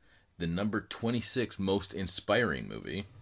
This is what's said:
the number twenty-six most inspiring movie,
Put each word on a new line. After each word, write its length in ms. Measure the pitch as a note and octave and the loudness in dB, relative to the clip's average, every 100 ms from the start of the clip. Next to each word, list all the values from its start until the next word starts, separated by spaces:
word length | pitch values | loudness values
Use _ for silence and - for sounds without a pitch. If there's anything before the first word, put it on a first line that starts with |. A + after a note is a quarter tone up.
| _ - _ - | _ -20 _ -4
the 100 | E2+ | -2
number 360 | F2 G#2+ G#2 | 0 0 0
twenty-six 760 | - - A2+ A#2+ - B2+ A2 - | -4 -2 0 0 0 0 -2 0
most 360 | F#2+ G2 - | 2 2 0
inspiring 720 | F#2 F#2 - - G#2+ A2 C2 G1+ | -4 -2 -2 2 4 4 0 -4
movie, 380 | G#1+ - F2 - - | -8 -6 -6 -6 -12